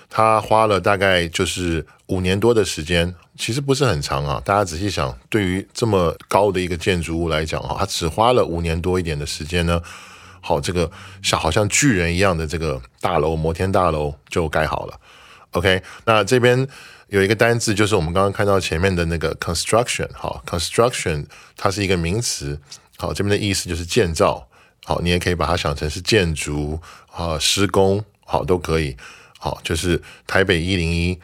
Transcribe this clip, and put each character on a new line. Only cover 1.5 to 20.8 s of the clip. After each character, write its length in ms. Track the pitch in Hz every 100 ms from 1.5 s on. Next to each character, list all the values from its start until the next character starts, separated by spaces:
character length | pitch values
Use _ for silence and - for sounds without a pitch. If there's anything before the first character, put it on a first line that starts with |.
| - 90 82 - - _
五 120 | 95
年 180 | 90 98
多 160 | 113
的 120 | 117 95
时 180 | -
间， 320 | 78 87 85 87 _ -
其 160 | -
实 80 | 117
不 120 | 139
是 120 | 135 139
很 160 | 82
长 240 | 71 69 73
啊。 160 | 65
大 100 | -
家 120 | 101 101
仔 120 | 82
细 120 | 101
想， 280 | 87 71 62 _
对 160 | 113 95
于 200 | 92 -
这 140 | - 117
么 260 | 101 85 - -
高 240 | 95 104
的 80 | 95
一 80 | 90
个 80 | 87
建 260 | 104 90
筑 160 | 80 82
物 120 | 85
来 160 | 78 80
讲 160 | 73
啊， 160 | - -
他 60 | 95
只 200 | - 82
花 240 | 80 113
了 100 | 127
五 160 | 82 82
年 180 | 85 82
多 180 | 90 92
一 20 |
点 160 | 85 73
的 80 | 73
时 200 | - 76
间 200 | 87 85
呢， 160 | 85 85 - - - - -
好， 180 | - 80
这 140 | -
个 180 | 87 80 - - -
像， 160 | - -
好 100 | 80
像 160 | 110 104
巨 260 | - 147 98
人 180 | 85
一 40 | 85
样 200 | 98 85
的 80 | 80
这 140 | 82
个 220 | 80 67 67 _
大 200 | 101 85
楼， 180 | 76 80
摩 160 | 78
天 180 | 82 92
大 180 | 98 90
楼 240 | 78 73 71 _
就 220 | - 82
盖 180 | 80 78
好 180 | - -
了。 140 | - - - - - -
OK， 300 | - 92 92 - -
那 180 | - 110 101
这 160 | 127
边 260 | 120 123 135 - - - _
有 160 | 101
一 40 | 98
个 60 |
单 240 | 107 117 117
字， 160 | 113
就 140 | 101 104
是 80 | 104
我 60 |
们 120 | 80
刚 80 | 87
刚 80 | 98
看 160 | 98 101
到 140 | 98
前 200 | - 80
面 140 | 98
的 120 | 90 85
那 120 | 82
个 160 | 80 80
construction， 760 | - 82 - 110 123 - -
好， 300 | - - - -
construction 800 | 85 - -